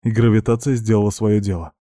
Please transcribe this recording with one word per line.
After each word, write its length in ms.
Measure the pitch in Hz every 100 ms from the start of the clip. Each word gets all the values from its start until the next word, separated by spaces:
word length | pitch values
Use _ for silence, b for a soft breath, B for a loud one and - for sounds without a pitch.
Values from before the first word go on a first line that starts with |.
и 80 | 117
гравитация 640 | 110 117 107 107 117 143 123
сделала 360 | 110 110 104
свое 280 | - 107 107
дело. 340 | 101 90 80 _